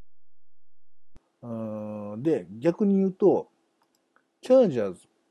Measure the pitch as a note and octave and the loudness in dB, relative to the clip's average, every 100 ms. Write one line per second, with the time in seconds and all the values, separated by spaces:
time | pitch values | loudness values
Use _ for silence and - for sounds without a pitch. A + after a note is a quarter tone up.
0 | - - - - - - - - - - | -14 -14 -14 -14 -14 -14 -14 -14 -14 -14
1 | - - - _ A#2+ A2+ A2 G#2+ G#2+ G#2+ | -14 -16 -20 _ -10 -8 -6 -6 -8 -8
2 | G#2 G#2+ D3 C#3 F2 G#2+ D3+ E3+ G#3 G3 | -8 -4 0 0 -2 -2 0 2 2 4
3 | F#3+ F#3 G3 A2 - _ _ _ _ _ | 2 4 4 4 0 _ _ _ _ _
4 | _ _ _ _ - C4 A3+ B2+ G2+ F2 | _ _ _ _ 4 6 6 4 -2 -4
5 | _ _ _ | _ _ _